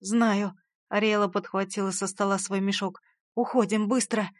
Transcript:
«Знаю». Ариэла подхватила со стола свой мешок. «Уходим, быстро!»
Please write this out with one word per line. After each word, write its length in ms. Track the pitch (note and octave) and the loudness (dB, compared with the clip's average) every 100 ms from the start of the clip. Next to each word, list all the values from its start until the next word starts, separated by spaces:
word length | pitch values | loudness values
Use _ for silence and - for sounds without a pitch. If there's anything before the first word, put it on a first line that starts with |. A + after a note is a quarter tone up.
«Знаю». 540 | F#3+ A#3 A3+ G3+ G3+ - _ _ - | -2 2 4 2 -2 -6 _ _ -4
Ариэла 400 | G#3 A3 G#3 G3+ | 0 2 2 2
подхватила 640 | G3 - F#3+ G3 G#3 G3 | -2 -4 -4 -4 -2 -4
со 140 | F#3 G3 | -2 -4
стола 320 | - G3 G3 | -2 0 0
свой 220 | G3 G3 | -2 -2
мешок. 400 | G3 G3 F#3+ - _ _ _ | 0 -2 -4 -6 _ _ _
«Уходим, 540 | - A#3+ B3+ G3 G#3+ G#3 | -4 0 2 2 2 2
быстро!» 400 | B3+ - A3 F#3 - | 0 0 -2 -4 -8